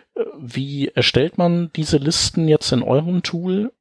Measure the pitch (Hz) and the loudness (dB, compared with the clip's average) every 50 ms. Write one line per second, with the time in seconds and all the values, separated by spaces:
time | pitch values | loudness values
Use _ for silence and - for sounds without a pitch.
0 | _ _ - - 226 - 202 151 143 120 - 135 135 139 143 139 135 - - 131 | _ _ -8 -8 -8 -8 -10 -14 -14 -10 -6 -6 -6 -4 -4 -4 -4 -2 -2 0
1 | 113 - - 120 143 175 - - 175 175 170 175 175 165 - 160 156 - 165 143 | 0 2 4 2 2 2 0 0 2 2 2 0 -2 -4 -4 -6 -2 2 2 2
2 | 139 156 170 - - - - 170 160 156 151 147 - - 139 123 113 - 131 143 | 2 2 0 0 -2 -2 0 0 2 4 4 2 2 0 0 0 2 2 2 2
3 | 160 175 180 175 - - - 170 175 185 185 202 214 269 - _ | 2 0 -2 -2 -2 -4 -6 -4 -4 -2 -2 -2 -2 -4 -6 _